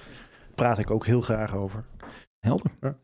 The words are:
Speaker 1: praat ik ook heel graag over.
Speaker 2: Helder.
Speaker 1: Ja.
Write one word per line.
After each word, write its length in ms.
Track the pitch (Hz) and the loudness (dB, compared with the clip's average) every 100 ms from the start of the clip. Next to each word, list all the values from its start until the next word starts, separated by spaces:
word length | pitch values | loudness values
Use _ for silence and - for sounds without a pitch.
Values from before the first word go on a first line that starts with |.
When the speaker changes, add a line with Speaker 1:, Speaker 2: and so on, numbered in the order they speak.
| - - - - - | -20 -20 -20 -20 -14
Speaker 1:
praat 240 | - 120 107 | 0 2 2
ik 120 | 101 | 2
ook 160 | 110 110 | 0 4
heel 140 | 120 | 2
graag 360 | 117 110 107 98 | 4 0 -2 -4
over. 280 | 98 104 117 - - - - _ | -4 -6 -12 -16 -18 -18 -20 _
Speaker 2:
Helder. 320 | 110 175 196 - | 0 2 0 -2
Speaker 1:
Ja. 160 | 135 143 | -6 -6